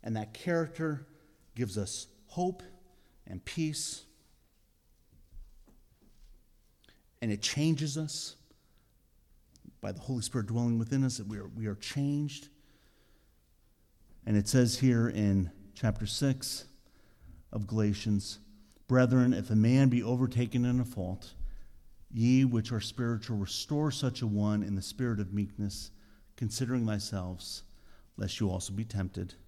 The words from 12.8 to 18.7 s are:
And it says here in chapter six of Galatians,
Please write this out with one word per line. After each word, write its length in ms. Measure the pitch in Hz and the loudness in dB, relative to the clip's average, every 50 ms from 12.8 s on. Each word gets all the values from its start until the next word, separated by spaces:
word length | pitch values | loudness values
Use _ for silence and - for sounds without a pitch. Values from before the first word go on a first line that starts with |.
| _ _ _ _ _ _ _ _ _ _ _ _ _ _ _ _ _ _ _ _ _ _ _ _ _ _ - - - | _ _ _ _ _ _ _ _ _ _ _ _ _ _ _ _ _ _ _ _ _ _ _ _ _ _ -20 -10 -2
And 100 | - 107 | 2 4
it 140 | 104 101 - | 4 4 6
says 300 | - 131 123 113 - - | 6 6 6 6 4 4
here 280 | 135 131 120 117 120 | 4 4 6 6 4
in 440 | 120 - 107 104 101 98 98 92 87 - - - - - | 2 2 2 2 4 4 4 2 0 -4 -12 -20 -20 -10
chapter 300 | - - 110 104 - 107 | -2 0 0 0 0 -4
six 600 | 104 - - 143 139 135 139 - - - - - - - - _ - _ _ - _ - _ - - - - - - | -4 -2 0 0 0 0 0 -4 -8 -8 -10 -12 -16 -20 -20 _ -20 _ _ -20 _ -20 _ -20 -20 -20 -20 -20 -10
of 160 | - 110 104 | -6 -6 -4
Galatians, 720 | 98 110 110 107 104 101 101 - 110 104 101 98 - - - - - - - - _ | -2 0 2 2 2 2 0 0 0 0 0 0 -4 -12 -14 -16 -20 -20 -20 -20 _